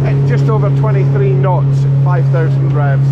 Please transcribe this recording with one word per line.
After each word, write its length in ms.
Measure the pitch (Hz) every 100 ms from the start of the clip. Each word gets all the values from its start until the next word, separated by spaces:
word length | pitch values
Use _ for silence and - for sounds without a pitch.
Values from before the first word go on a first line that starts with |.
hitting 240 | 139 - 139
just 180 | 139 -
over 200 | - 202 -
twenty-three 540 | 139 - - - -
knots 500 | - 185 - - - -
at 180 | -
five 220 | 139 139 139
thousand 420 | 135 139 135 135
revs. 340 | 135 143 139 139